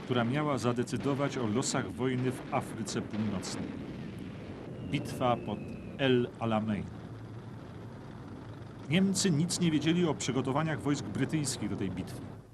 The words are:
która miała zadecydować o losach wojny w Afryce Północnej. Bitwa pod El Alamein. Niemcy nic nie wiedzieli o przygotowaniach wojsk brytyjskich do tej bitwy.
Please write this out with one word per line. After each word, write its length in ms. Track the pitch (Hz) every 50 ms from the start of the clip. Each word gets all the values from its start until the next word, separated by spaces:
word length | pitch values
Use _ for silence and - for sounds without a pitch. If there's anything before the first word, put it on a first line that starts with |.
| -
która 200 | - 131 123 117
miała 340 | 117 127 147 151 151 139
zadecydować 800 | 120 101 123 120 120 120 - 131 117 95 135 143 131 143 139 135
o 100 | 135 120
losach 440 | 107 104 123 135 - - 139 117 90
wojny 400 | 90 107 123 131 127 127 127 127
w 220 | 123 - - - -
Afryce 480 | 127 - - - 107 110 - - 120
Północnej. 640 | - - - 104 110 107 98 92 - - - - 90 - - - - - - - - - - - - - - - - - - - - - - - - 92
Bitwa 460 | - 143 123 - - - 135 123 120
pod 220 | 117 - 110 104 104 - - - - - - -
El 320 | - 139 131 127 123 120 - - -
Alamein. 440 | 117 113 110 107 107 110 104 95 80 - - - - - - - - - - - - - - - - - - - - - - - - - - - - - - - - - - - - - - - - -
Niemcy 420 | 143 185 196 196 190 - - 196
nic 280 | 160 139 170 175 - -
nie 120 | 175 165
wiedzieli 360 | 156 147 - 165 170 175 180
o 60 | 160 135
przygotowaniach 680 | - - - 117 135 127 135 127 143 160 165 151 127
wojsk 240 | 101 143 147 139 -
brytyjskich 640 | - 101 104 135 139 - 156 147 123 - - 113 98
do 60 | 101
tej 160 | - 107 95
bitwy. 300 | 90 90 92 - - - - - - - - -